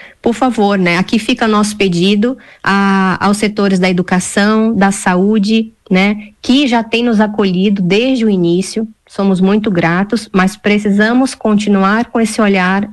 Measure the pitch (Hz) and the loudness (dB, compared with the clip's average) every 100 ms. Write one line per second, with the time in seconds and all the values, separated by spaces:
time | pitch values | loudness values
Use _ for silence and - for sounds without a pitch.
0 | - - - 226 262 226 202 202 175 175 | -20 -6 -4 -2 -2 0 0 0 0 0
1 | 190 226 - 254 226 214 208 208 196 170 | 0 -2 -2 -2 0 0 -2 -2 -2 0
2 | 185 208 233 262 - - - 196 196 196 | 0 2 0 -4 -14 -8 -2 0 2 2
3 | 190 180 196 208 214 208 202 190 185 180 | 0 0 0 0 -2 -2 0 0 0 0
4 | 180 185 - - 202 220 220 226 196 196 | 0 -2 -2 -2 0 2 0 2 0 0
5 | - 180 196 220 202 220 220 - _ 185 | -2 0 2 0 0 0 -2 -10 _ 0
6 | 196 208 - _ - 262 285 240 220 226 | 0 -2 -8 _ -2 0 2 0 -2 -2
7 | 240 208 214 214 196 180 196 202 175 196 | 0 2 0 0 -2 0 0 0 0 0
8 | 254 262 220 190 170 175 196 - 220 - | 0 0 0 2 2 0 -2 -6 -8 -12
9 | _ - 196 185 190 208 214 175 165 175 | _ -4 0 2 2 2 0 -2 0 0
10 | 202 233 - 185 190 - 208 208 208 196 | -2 -4 -4 -2 -2 -2 -2 -2 0 0
11 | 214 247 262 - 226 208 208 202 190 214 | 2 2 0 -2 -2 0 2 2 2 0
12 | 240 240 226 - 208 196 180 196 208 | -2 -2 -2 0 0 2 0 0 -2